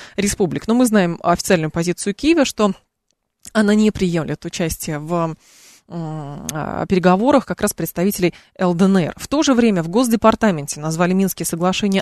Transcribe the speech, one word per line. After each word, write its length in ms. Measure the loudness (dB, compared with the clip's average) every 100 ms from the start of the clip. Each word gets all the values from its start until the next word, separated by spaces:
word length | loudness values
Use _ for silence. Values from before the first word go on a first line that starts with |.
| -12 -4
республик. 520 | -4 0 -2 -2 0
Но 60 |
мы 120 | 2 4
знаем 340 | 4 2 0
официальную 480 | 0 0 2 0 0
позицию 440 | -2 -2 -2 -4
Киева, 320 | -2 2 2 2
что 260 | 2 0 0 _ _ _ _ _ _ -4
она 240 | 0 2 4
не 160 | 4
приемлет 540 | 2 0 0 -2 -6 -8
участие 540 | -6 -4 -4 -6 -8
в, 360 | -4 -2 -2 -6 _ _ -20 -20 _
м, 580 | -10 -8 -10 -10 -10 -10
а, 320 | -8 -6 -6 -2
переговорах 600 | 2 4 4 4 2 0
как 140 | -4
раз 140 | -4
представителей 600 | -4 -8 -2 -2 0 -2 -2 _ -4
Л 160 | -2
Д 120 | 2 4
Н 120 | 4
Р. 160 | 0 -6
В 100 | -4
то 160 | -2
же 100 | 2
время 300 | 4 4 2
в 60 | 0
Госдепартаменте 920 | 0 0 4 4 4 2 0 -4 -6
назвали 320 | -4 0 2
Минские 340 | 2 0 -2 -6
соглашения 540 | -2 -2 0 -2 0